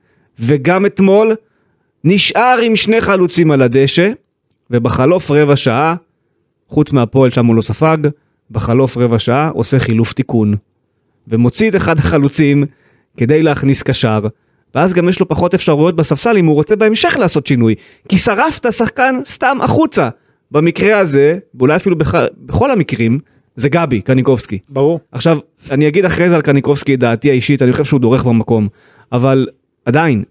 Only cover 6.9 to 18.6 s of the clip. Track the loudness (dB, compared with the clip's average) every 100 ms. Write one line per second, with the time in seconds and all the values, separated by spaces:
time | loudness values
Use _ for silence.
6.9 | 0 0 2 2 2 2 2 -2 -2 0
7.9 | 0 -2 -6 _ _ -12 -6 -2 0 0
8.9 | 0 0 0 0 -2 -2 -4 -2 0 0
9.9 | 0 -2 -4 -4 0 0 -2 -6 _ _
10.9 | _ _ _ -6 0 0 0 0 0 0
11.9 | 0 0 0 0 0 0 0 -2 _ _
12.9 | _ _ -4 0 2 2 0 0 -2 -2
13.9 | -2 0 0 -4 -8 _ _ _ -2 0
14.9 | 0 0 0 0 0 0 -2 0 0 2
15.9 | 0 -2 -2 0 2 2 2 0 0 0
16.9 | 0 -2 0 0 -2 -2 0 0 0 -8
17.9 | _ -2 0 0 0 -2 -2